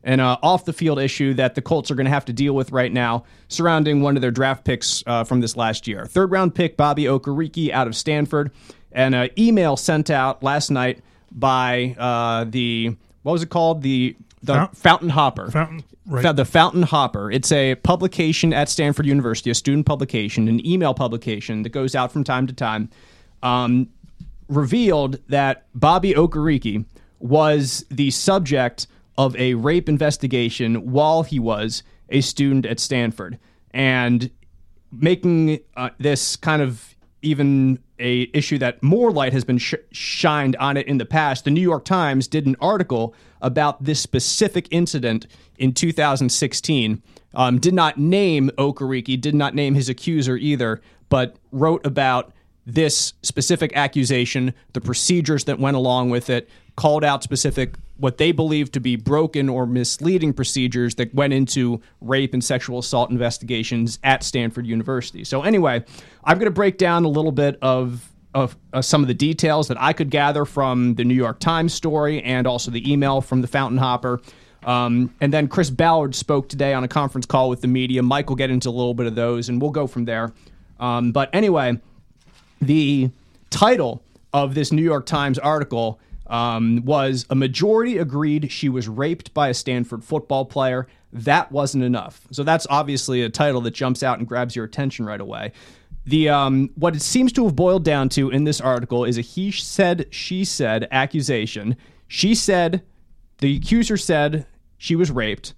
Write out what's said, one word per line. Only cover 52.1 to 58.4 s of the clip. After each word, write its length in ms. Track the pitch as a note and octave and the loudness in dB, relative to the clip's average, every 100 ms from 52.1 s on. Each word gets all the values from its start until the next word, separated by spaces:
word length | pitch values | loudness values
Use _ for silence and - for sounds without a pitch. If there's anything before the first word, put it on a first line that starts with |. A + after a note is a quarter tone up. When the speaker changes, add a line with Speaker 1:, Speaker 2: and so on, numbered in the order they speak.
| B2+ - _ _ _ - | 0 -4 _ _ _ -4
Speaker 1:
this 480 | A#2 D#3 - - - | 0 0 0 -4 -6
specific 540 | - - C3 F3 D#3+ C#3+ | -8 -4 -2 0 0 0
accusation, 800 | C#3 D3 B2+ B2+ A#2+ C3+ B2+ - _ | 0 0 0 0 0 -2 -4 -6 _
the 80 | B2+ | -8
procedures 640 | - B2 - F3 D#3+ D3 | -6 -4 0 0 2 -2
that 160 | - C3+ | -2 -2
went 160 | C3+ C#3 | 0 2
along 340 | B2+ B2+ B2 | 2 2 2
with 200 | A#2+ A#2+ | -2 0
it, 200 | A#2+ - - - - | -4 -4 -20 -18 0
called 260 | D#3 D3+ | 2 4
out 180 | D3 C#3 | 2 0
specific, 540 | - C#3 C#3+ C3+ B2+ - - - | -4 -2 0 0 -4 -6 -16 -4
what 200 | C3+ A#2+ | -4 2
they 140 | D#3+ | 2
believed 400 | D#3+ | 2